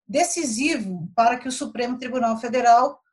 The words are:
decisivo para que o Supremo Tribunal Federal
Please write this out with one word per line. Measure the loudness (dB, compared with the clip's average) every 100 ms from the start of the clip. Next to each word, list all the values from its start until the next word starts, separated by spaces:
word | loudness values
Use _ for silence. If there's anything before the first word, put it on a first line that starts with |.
| -4
decisivo | 0 0 -2 -4 -2 -2 -2 -4 -8 -4
para | 2 2 2
que | -4
o |
Supremo | -8 -8 -6 -6 -6
Tribunal | -6 -2 -2 -2
Federal | -4 2 6 6 6 -2 _